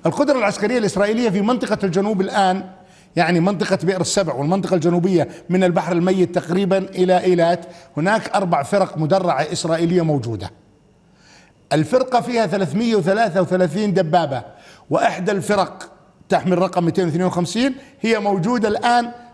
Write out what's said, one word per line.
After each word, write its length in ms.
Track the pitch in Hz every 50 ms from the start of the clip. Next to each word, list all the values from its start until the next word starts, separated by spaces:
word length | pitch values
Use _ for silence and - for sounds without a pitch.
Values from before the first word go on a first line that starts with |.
| -
القدرة 320 | 165 - 233 294 269 277 254
العسكرية 400 | 220 196 - - 208 214 247 247
الإسرائيلية 520 | 214 190 - 185 202 208 220 226 247 226
في 100 | 175 202
منطقة 380 | 196 226 254 - 262 - 214 - 202
الجنوب 360 | 196 160 190 196 214 220 185
الآن، 440 | 190 - - 214 196 185 185 190 190 - - - - - - - - _ _
يعني 240 | 165 175 160 175 170
منطقة 380 | 165 196 208 156 208 - 190 -
بئر 180 | 151 180 196 185
السبع 340 | 165 - - 202 190 160 127
والمنطقة 400 | 123 143 151 180 196 185 - 185
الجنوبية 540 | 170 147 175 175 175 165 196 185 165 135 - - - - -
من 160 | 175 185 190
البحر 280 | 180 165 190 156 165
الميت 460 | 180 170 175 185 190 190 180 170 - 180
تقريبا 400 | - 151 170 190 202 180 196 190
إلى 420 | 190 - - 180 185 185 180 185
إيلات، 460 | 180 185 180 170 165 170 175 175 - - - - - - _
هناك 340 | 151 156 190 220 220 - - -
أربع 280 | 208 196 175 170 143
فرق 360 | 135 - 208 202 185 - - 151
مدرعة 440 | 160 147 185 190 180 175 147 131 156 151
إسرائيلية 500 | 175 - - 160 165 165 175 170 180 180
موجودة. 480 | 165 160 147 139 110 120 113 98 95 - - - _ _ _ _ _ _ _ _ _ _ _ _ _ - - - - _ _ _ _ _
الفرقة 480 | 143 151 151 - - 254 - - - 233
فيها 260 | - 233 247 226 220
ثلاثمية 500 | 170 180 196 190 143 135 208 240 233 220
وثلاثة 440 | 202 156 180 196 220 233 208 156 190
وثلاثين 540 | 180 - 185 180 180 165 143 202 214 208 180
دبابة، 480 | 190 185 156 151 175 165 135 135 120 - - - - - - - - - -
وإحدى 420 | 147 - - 220 190 180 180 208
الفرق 580 | 208 196 143 - 208 196 180 - - - - - - - - _ _ _ - _
تحمل 300 | 185 160 123 185 180 170
رقم 240 | 185 185 - 175
مائتين 220 | 175 165 160 196 185
واثنين 200 | 170 147 170 185
وخمسين 480 | 180 175 175 175 - - 226 254 277 254 269 - - - -
هي 180 | - 220 226 214
موجودة 500 | 202 202 196 190 160 220 247 240 208 208
الآن 420 | 214 226 - 240 240 240 233 233 - - - -